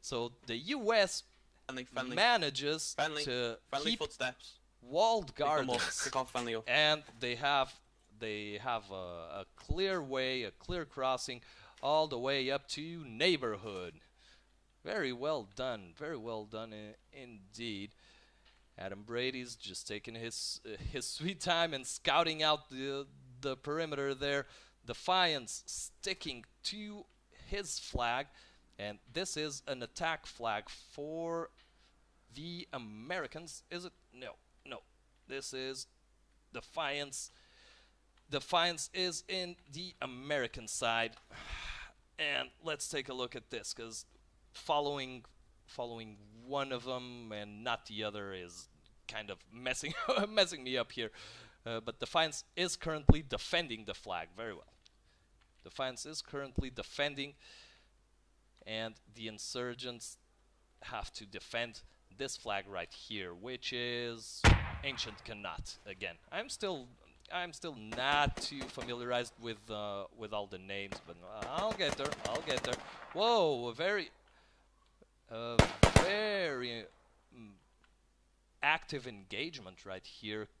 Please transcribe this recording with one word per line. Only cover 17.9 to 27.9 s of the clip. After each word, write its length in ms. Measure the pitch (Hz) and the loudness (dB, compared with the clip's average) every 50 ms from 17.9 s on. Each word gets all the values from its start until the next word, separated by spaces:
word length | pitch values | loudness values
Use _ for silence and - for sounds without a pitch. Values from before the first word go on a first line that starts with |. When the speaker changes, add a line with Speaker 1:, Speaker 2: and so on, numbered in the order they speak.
| - - - - - - - - _ _ _ - - _ _ _ _ | -12 -18 -20 -20 -20 -20 -20 -20 _ _ _ -20 -20 _ _ _ _
Speaker 1:
Adam 280 | - 92 95 98 101 104 | -8 -8 -8 -8 -8 -8
Brady's 500 | 110 117 120 123 131 131 127 123 120 113 | -4 -2 0 0 0 -2 -2 -8 -8 -10
just 320 | - - 98 92 - - | -12 -10 -10 -10 -8 -6
taking 300 | - 104 104 - - 113 | -6 -6 -6 -6 -8 -10
his, 440 | 117 117 117 113 - - - - - - | -6 -6 -6 -4 -4 -4 -4 -4 -6 -8
uh, 40 | 113 107 98 - - | -10 -10 -6 -6 -4
his 160 | - 131 123 | -4 -4 -4
sweet 340 | - - - 147 180 196 165 | -4 -6 -2 -2 -2 -2 -2
time 320 | - 180 175 165 170 165 151 | 4 4 6 6 6 4 2
and 140 | 135 131 | -2 -4
scouting 560 | - - - _ - 143 156 170 165 156 156 156 | -6 -8 0 _ 6 8 8 8 6 6 4 6
out 280 | 156 151 147 - - | 6 6 6 4 -8
the, 360 | 135 131 131 139 139 139 143 135 - - 131 - 123 123 | -6 -4 -2 -2 -2 -2 -4 -6 -12 -20 -20 -20 -18 -4
the 160 | - 139 131 | -2 -2 -2
perimeter 580 | 127 - 147 147 160 165 156 147 139 139 139 139 | -2 -2 -2 0 0 0 0 0 0 2 0 0
there. 320 | 131 139 143 143 143 135 - - - - - - _ - | 0 2 2 2 2 0 -2 -10 -20 -20 -20 -20 _ -8
Defiance 800 | - 117 - - - 180 185 180 170 156 139 120 107 - - - | -8 -8 -4 2 4 6 6 8 6 4 2 -2 -6 -8 -8 -8
sticking 800 | - - - - - - - - 202 190 - - 156 131 120 110 _ - _ - | -8 -8 -6 -8 -8 -10 -8 -6 -6 -4 -4 -4 -8 -8 -8 -12 _ -20 _ -6
to 400 | - - 214 208 208 208 208 - _ _ _ _ _ - - - | -6 -6 -4 -8 -10 -10 -12 -14 _ _ _ _ _ -20 -20 -8
his 320 | - - 202 196 165 - - | -4 -4 -2 -2 -2 -4 -6
flag, 480 | - - | -6 -2